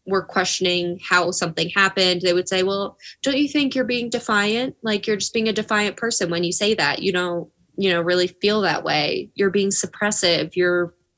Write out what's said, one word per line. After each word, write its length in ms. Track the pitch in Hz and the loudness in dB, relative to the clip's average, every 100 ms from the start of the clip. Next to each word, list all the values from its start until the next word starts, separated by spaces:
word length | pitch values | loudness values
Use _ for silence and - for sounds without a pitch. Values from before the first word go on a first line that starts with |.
were 180 | - 190 | -4 -2
questioning 760 | 165 - 180 - 185 180 175 180 | -2 -2 -2 0 0 0 -2 -4
how 280 | - 180 175 | 0 0 2
something 400 | 180 170 165 180 | 0 -2 -2 -2
happened, 520 | 202 196 196 185 180 | 2 2 4 2 2
they 100 | 180 | 2
would 160 | 175 180 | 2 0
say, 140 | 190 | 0
"Well, 360 | 185 196 202 - - - | 0 -2 -4 -10 -20 -8
don't 160 | - 277 | -2 0
you 100 | 285 | 0
think 260 | 294 277 | 0 0
you're 100 | 262 | 0
being 260 | 233 240 233 | -2 -2 -2
defiant? 680 | 233 233 208 208 226 262 - | -4 0 0 2 0 -2 -4
Like, 240 | 226 208 208 | -2 -2 0
you're 100 | 208 | -2
just 160 | - | -2
being 160 | 233 220 | -2 0
a 40 | |
defiant 440 | 208 208 208 208 - | -2 0 0 0 -2
person 320 | 233 - 175 | -2 -2 -2
when 160 | 170 | 0
you 80 | 175 | -2
say 220 | 180 208 | 0 0
that. 280 | 214 143 - | 2 0 0
You 100 | 185 | 0
don't, 360 | 180 180 170 156 _ _ - | 0 0 -4 -6 _ _ -2
you 120 | 196 | 0
know, 120 | 170 | 2
really 240 | 170 180 180 | 2 2 0
feel 340 | - 202 214 | 0 0 2
that 240 | 185 - | 2 0
way. 460 | - 151 147 - - | 0 0 0 -2 -4
You're 160 | - 196 | -2 0
being 200 | 196 196 | 2 2
suppressive. 840 | 196 185 - 208 208 180 165 156 | 0 -4 -4 -2 0 2 2 0
You're 400 | 180 180 175 175 - _ | 0 2 2 -2 -6 _